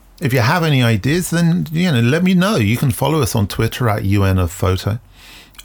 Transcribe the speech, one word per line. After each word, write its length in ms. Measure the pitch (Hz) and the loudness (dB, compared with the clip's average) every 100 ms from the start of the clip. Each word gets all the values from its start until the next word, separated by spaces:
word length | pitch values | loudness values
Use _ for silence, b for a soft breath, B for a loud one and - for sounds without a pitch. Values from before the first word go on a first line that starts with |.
| b - | b -8
if 120 | 156 | -2
you 60 | 131 | 0
have 220 | 113 175 | 2 0
any 200 | 160 139 | 2 2
ideas, 460 | 117 113 127 170 170 | 2 2 0 -2 -2
then, 340 | 170 170 175 156 | 0 0 0 -2
you 200 | 160 185 | -2 0
know, 100 | 123 | 2
let 220 | 117 156 | 2 2
me 100 | 185 | 2
know. 240 | 185 190 208 | 2 2 0
You 200 | 101 120 | 0 0
can 140 | 143 | -2
follow 300 | - 135 156 | 0 0 0
us 140 | 123 113 | 0 -2
on 120 | 101 | -4
Twitter 420 | - 113 - 117 | -2 -4 -2 -2
at 140 | 107 | -2
U 200 | 104 101 | 0 2
N 140 | 98 92 | 2 2
of 140 | 90 | -2
Photo, 480 | - 95 92 - 107 - B B B B B | -2 -2 -2 -4 -6 -10 B B B B B